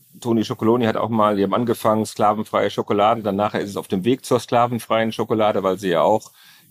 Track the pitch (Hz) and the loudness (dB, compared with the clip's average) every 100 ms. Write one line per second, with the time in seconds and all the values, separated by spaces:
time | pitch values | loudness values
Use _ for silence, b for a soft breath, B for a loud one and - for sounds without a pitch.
0 | _ - 120 113 107 120 110 123 110 - | _ -8 -2 -2 -2 -2 2 2 2 -2
1 | 110 113 104 101 98 101 117 110 113 107 | -2 2 2 2 0 0 0 0 0 0
2 | 107 - 104 107 104 104 104 - - 104 | -2 0 0 0 -2 -2 0 -2 -2 2
3 | 104 117 104 98 104 98 101 95 - 98 | 2 2 -2 0 0 -2 -6 -8 -6 -2
4 | 113 131 - 120 - 123 120 117 - 113 | 0 -2 0 -2 0 0 0 -2 -2 0
5 | 113 113 107 110 107 107 95 92 95 80 | 0 -4 -2 0 2 2 0 -2 0 2
6 | 80 110 - b b b _ | 4 2 -2 b b b _